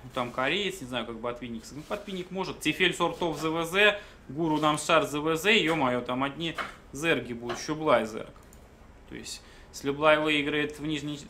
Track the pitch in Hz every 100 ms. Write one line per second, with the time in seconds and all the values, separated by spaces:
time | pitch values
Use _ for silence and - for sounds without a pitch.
0 | 127 131 123 127 135 185 196 - 123 123
1 | 110 113 120 120 123 113 - 135 156 208
2 | 208 190 175 185 165 135 156 151 185 -
3 | 170 165 175 147 156 160 165 190 208 208
4 | - - - 135 165 151 151 151 - 160
5 | 143 147 156 160 185 220 160 160 131 123
6 | 123 127 139 143 165 - - - - 139
7 | 165 135 120 117 120 117 - 156 156 117
8 | 110 107 - - - - - - - -
9 | - 123 - - - - - - 139 139
10 | 156 151 156 147 143 147 147 - 147 151
11 | 147 143 -